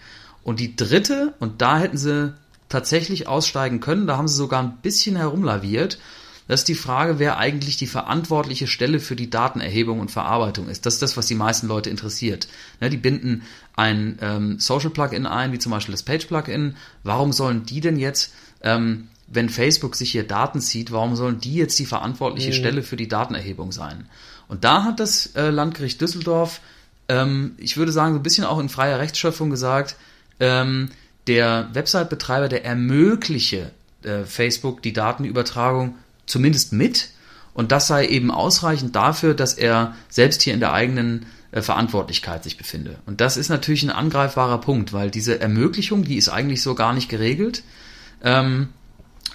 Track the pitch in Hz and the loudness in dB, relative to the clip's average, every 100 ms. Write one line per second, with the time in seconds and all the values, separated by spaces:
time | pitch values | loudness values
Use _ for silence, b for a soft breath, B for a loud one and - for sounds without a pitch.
0 | B B B B - 113 120 - 107 160 | B B B B -6 -4 -4 -2 2 2
1 | 202 277 294 - 113 107 123 156 185 139 | 4 0 -2 -2 -6 0 2 4 2 0
2 | 143 147 147 147 _ - - 131 123 165 | 0 0 -2 -6 _ -20 -6 -4 0 0
3 | 165 190 - 139 151 139 131 120 131 180 | 0 -4 -2 -2 0 0 -2 -2 -2 0
4 | 196 135 156 139 139 131 127 - 180 202 | 0 0 0 0 0 0 -2 -4 -2 0
5 | - 185 156 160 175 104 98 110 180 - | 0 0 0 0 0 0 0 0 -2 -4
6 | B B B B - 135 - 151 - 127 | B B B B -2 0 0 0 0 0
7 | 165 156 147 - 120 143 139 - 127 131 | 2 2 2 2 0 -2 -4 -4 -4 -4
8 | - 151 165 156 139 135 135 - 127 151 | -2 -2 0 0 0 -4 -4 0 0 0
9 | 143 123 117 113 123 - 87 101 113 113 | -2 -6 -4 0 0 -2 -2 0 0 0
10 | 101 - - 117 107 104 85 95 120 - | -4 -4 0 0 0 -2 -8 -4 -2 0
11 | 135 - 113 113 107 113 113 107 104 104 | -2 -2 -2 0 0 0 -2 -2 -4 -6
12 | 107 - 117 - - B B - 123 143 | -6 -4 -4 -4 -8 B B -6 -2 0
13 | 127 135 123 117 B B B - 110 107 | 0 0 0 -2 B B B 0 2 2
14 | 107 110 107 104 104 104 - 135 156 156 | 0 -4 -4 -2 -2 -2 0 0 -2 -2
15 | 143 - 131 113 131 123 120 107 104 98 | -2 -2 -2 -2 -2 -4 -4 -4 -4 -8
16 | - 156 160 160 151 131 147 139 B B | -4 -4 -2 -4 -2 -2 -4 -6 B B
17 | 101 113 143 131 135 120 107 131 165 156 | -2 0 2 2 0 0 -4 -4 0 0
18 | 135 135 - B B _ 107 117 117 110 | 0 -2 -4 B B _ 0 2 2 -2
19 | 113 - - 117 117 120 127 - 135 - | -6 -20 -6 -2 0 2 2 2 0 -4
20 | 123 117 107 101 120 139 117 113 117 113 | -4 -2 -2 0 0 -2 -4 -4 -4 -2
21 | 120 117 123 113 120 160 - - 135 120 | 0 0 -2 -2 -2 0 2 0 -2 -2
22 | - 131 135 - 135 131 127 143 - 117 | -4 -4 -4 -2 -2 0 0 0 -2 -6
23 | 110 107 127 120 98 92 92 92 76 87 | -4 -2 -2 -4 -8 -8 -8 -8 -10 -12
24 | 101 B B B - 101 113 160 214 226 | -16 B B B -12 0 4 4 4 0
25 | 214 - - - 151 147 151 156 135 - | 0 0 -2 -2 0 0 0 -2 -6 -4
26 | 165 175 170 165 165 - B B B _ | -4 -2 0 0 0 -4 B B B _
27 | - 127 135 135 143 - - 147 165 156 | -2 0 2 0 -2 -6 -6 -2 0 2
28 | 156 151 139 - 196 156 143 - 139 135 | 2 2 2 2 2 0 -2 0 0 2
29 | 151 - 170 165 156 135 127 135 139 B | -2 -2 -2 0 -2 0 0 0 -2 B
30 | B B B - 127 127 131 131 131 B | B B B 0 2 4 2 0 -2 B
31 | B _ - 120 117 113 110 113 151 190 | B _ 2 4 4 2 0 -4 0 0
32 | 170 151 - 131 143 127 123 120 123 139 | 0 -4 -2 0 0 -2 -2 0 2 6
33 | 185 220 - 143 - 95 80 - _ _ | 6 4 0 -2 -2 -2 -6 -12 _ _
34 | - 104 95 - 120 120 135 127 117 107 | -6 -6 -4 0 0 0 -4 -4 -4 0
35 | 107 123 139 123 120 120 123 131 127 123 | 0 0 -2 -2 -2 0 2 2 0 -4
36 | - _ - 127 139 143 - 107 208 247 | -16 _ -4 2 4 4 2 2 2 2
37 | - B B B B - 113 139 139 147 | -2 B B B B -2 2 2 4 4
38 | 139 135 123 - 180 180 170 156 127 107 | 4 2 2 2 2 2 2 0 0 2
39 | 123 156 160 147 131 - 117 113 113 B | 2 4 2 2 0 2 2 4 2 B
40 | B - 131 165 147 113 107 82 123 120 | B 4 4 4 0 2 2 2 2 0
41 | 117 117 113 B B 110 107 95 113 104 | 0 -2 -6 B B -4 -2 0 0 0
42 | 92 85 - 82 - - - 80 76 - | -2 -4 -4 -8 -8 -12 -10 -8 -8 -10
43 | - 104 120 131 151 151 143 147 139 - | -8 0 2 2 0 0 0 0 0 0
44 | 156 143 135 135 127 120 120 131 101 101 | 0 0 0 2 2 2 2 0 0 -2
45 | 101 107 110 117 107 107 156 185 196 208 | -2 -2 0 0 2 4 2 2 0 0
46 | 151 135 - 101 139 131 135 127 113 131 | 2 2 0 0 0 0 -2 0 2 2
47 | 123 110 113 143 214 240 B B B B | 0 0 0 2 0 -4 B B B B
48 | B - 120 131 131 131 135 - - - | B -4 2 4 4 2 -2 -6 -20 -20
49 | - - - | -20 -14 -10